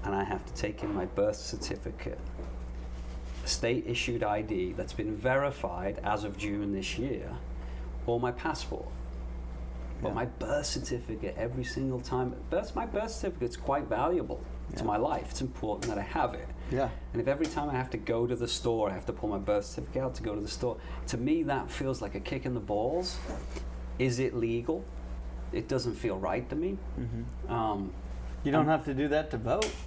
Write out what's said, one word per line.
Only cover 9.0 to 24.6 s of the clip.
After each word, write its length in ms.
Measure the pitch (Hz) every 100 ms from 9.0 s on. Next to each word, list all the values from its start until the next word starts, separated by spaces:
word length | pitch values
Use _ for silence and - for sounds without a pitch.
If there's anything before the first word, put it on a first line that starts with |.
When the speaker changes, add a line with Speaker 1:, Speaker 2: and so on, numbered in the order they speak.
| - - - - - - - - - -
Speaker 1:
But 80 | 123
Speaker 2:
Yeah. 40 | 110
Speaker 1:
my 100 | 123
birth 400 | - - 147 135
certificate, 680 | 131 127 123 - 110 - -
every 260 | 117 127
single 360 | 120 - 135 127
time, 340 | - 127 127 127 -
birth, 260 | 175 214 -
my 100 | 226
birth 260 | 202 226
certificate's 460 | - 196 165 123 -
quite 280 | - 139 135
valuable 560 | 110 143 175 113 - - - - -
to 20 |
Speaker 2:
Yeah. 40 | 110
Speaker 1:
my 120 | 104
life. 340 | 135 151 -
It's 100 | -
important 460 | 127 - 107 104 120
that 40 | 101
I 60 |
have 300 | 95 165 139
it. 140 | 135 - - -
Speaker 2:
Yeah. 180 | 127 131 - -
Speaker 1:
And 100 | 117
if 60 | 135
every 180 | 143 160
time 240 | 151 147
I 40 |
have 160 | 131 127
to 60 | 160
go 280 | 151 113 120
to 100 | 120
the 120 | 117
store, 420 | - 120 113 104
I 40 |
have 120 | 92 -
to 60 |
pull 160 | - 107
my 80 | 98
birth 280 | 98 104 101
certificate 360 | - - 131
out 140 | 131 127
to 80 |
go 100 | 107
to 60 | 104
the 60 | 107
store, 300 | - - - - - -
to 100 | 113
me 260 | 127 160
that 260 | 147 139 -
feels 320 | - 135 131
like 140 | 101 196
a 40 |
kick 240 | - 135 127
in 80 |
the 60 | 120
balls. 560 | 101 104 117 165 185 - - - - - - - - -
Is 180 | 131 120
it 140 | 131
legal? 500 | 123 117 117